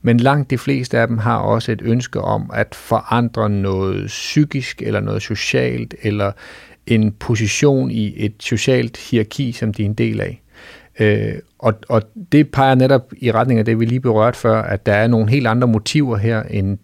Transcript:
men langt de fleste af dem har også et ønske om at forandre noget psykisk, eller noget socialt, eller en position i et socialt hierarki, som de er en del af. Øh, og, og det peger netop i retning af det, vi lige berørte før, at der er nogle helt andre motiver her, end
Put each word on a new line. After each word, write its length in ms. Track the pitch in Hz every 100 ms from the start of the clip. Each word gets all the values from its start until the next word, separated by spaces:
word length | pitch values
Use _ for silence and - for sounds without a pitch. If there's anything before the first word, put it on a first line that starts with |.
men 140 | 120 117
langt 300 | 127 147 135
de 80 | 127
fleste 400 | - 139 127 117
af 80 | 113
dem 100 | 117
har 180 | 113 113
også 340 | 101 110 -
et 100 | 110
ønske 360 | 117 120 123 -
om 300 | 101 107 101
at 200 | - 107
forandre 760 | - - 147 - 120 120 113 107
noget 560 | 101 98 95 95 98 101
psykisk, 760 | - - - 151 139 123 -
eller 180 | 110 104
noget 220 | 101 104
socialt, 720 | - 107 - 127 123 120 117 -
eller 300 | 110 104 101 - - - - - -
en 260 | 113 107
position 760 | 104 - 110 107 - 147 135 127
i 340 | 117 104 -
et 80 | 107 -
socialt 560 | - 117 - 127 117 -
hierarki, 560 | - 117 - - 131
som 220 | 117 110
de 80 | 101
er 40 | 104
en 80 |
del 260 | 107 117 107
af. 220 | 101 - _ - - - - -
Øh, 340 | 107 107 107 101 - _
og, 160 | 123 107 -
og 140 | 117 110 156 190
det 180 | 147 143
peger 240 | - 135
netop 380 | 131 131 135 - -
i 160 | 120
retning 260 | 110 131 117
af 60 |
det, 160 | 107 113
vi 40 |
lige 160 | 113 127
berørte 380 | 131 110 113 -
før, 240 | 113 110
at 240 | 90 98 -
der 60 |
er 120 | 104 113
nogle 240 | 117 107
helt 160 | 139 117
andre 220 | 113 123
motiver 480 | 110 - 151 139 113
her, 260 | 117 113
end 360 | - 104 98 101